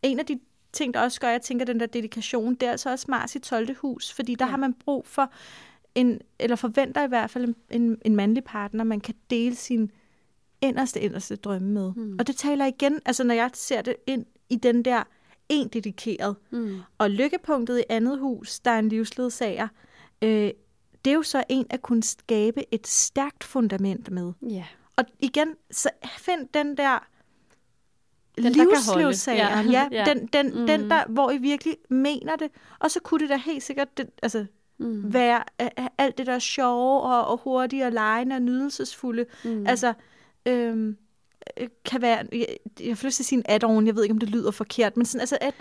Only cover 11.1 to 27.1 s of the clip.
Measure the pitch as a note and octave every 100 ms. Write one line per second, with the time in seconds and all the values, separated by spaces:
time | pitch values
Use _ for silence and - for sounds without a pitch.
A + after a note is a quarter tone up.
11.1 | - - G3+ G#3 F#3+ F#3+ G#3 F#3+ F#3+ A3
12.1 | F#3+ A#3+ C4 D4 C#4+ C4+ C4 C#4+ D4+ -
13.1 | B3 B3 A#3 B3 - - A#3 A#3 - -
14.1 | C4 - _ - B3 B3 A#3+ A#3+ A#3+ -
15.1 | _ _ _ - D4+ G#3 A#3 G#3 F#3+ -
16.1 | - G3+ G3+ _ A#3+ A3 F#3+ F3+ - G#3
17.1 | G3+ C#4 F4 - C#4+ A#3 B3 - A3+ A#3
18.1 | C#4 C4+ A#3 - - B3 A3+ G#3+ A3 A3
19.1 | - B3 - A3 F3+ G#3+ - _ - -
20.1 | _ A3 G#3+ G#3 - _ _ _ _ C4
21.1 | D4+ D4+ C4+ - C4 B3 B3+ - A#3 -
22.1 | - - A3 G#3+ A#3 - A3+ - - -
23.1 | - C#4+ - - C4 A3 F#3+ G3 G#3+ A3
24.1 | F3+ F3 F3+ B3 G3 E3+ - _ - B3
25.1 | _ C4+ D4 D#4+ D#4 _ - - - C4
26.1 | - - E4+ B3+ D4+ D4 C#4+ C#4 B3+ -